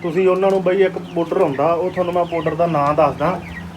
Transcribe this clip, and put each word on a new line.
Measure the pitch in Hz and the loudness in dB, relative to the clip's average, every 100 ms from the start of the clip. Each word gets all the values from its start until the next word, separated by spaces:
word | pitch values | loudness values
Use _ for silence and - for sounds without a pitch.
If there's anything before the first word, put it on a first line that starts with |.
ਤੁਸੀਂ | 175 160 190 | -4 0 2
ਉਹਨਾਂ | 185 196 | 2 2
ਨੂੰ | 196 | 2
ਬਈ | 180 196 | 2 2
ਇੱਕ | 190 175 | 2 0
ਪਾਊਡਰ | 175 170 165 180 | -6 -4 -2 0
ਹੁੰਦਾ, | 170 135 156 | 0 2 0
ਉਹ | 170 180 | 2 -2
ਤੁਹਾਨੂੰ | 180 175 | -2 -2
ਮੈਂ | 175 | 0
ਪਾਊਡਰ | 170 170 156 | -2 -2 -2
ਦਾ | 156 170 | 0 0
ਨਾਂ | 151 143 | 2 2
ਦੱਸਦਾ, | 151 147 - 151 185 - - - | 4 2 2 -2 -2 -6 -12 -12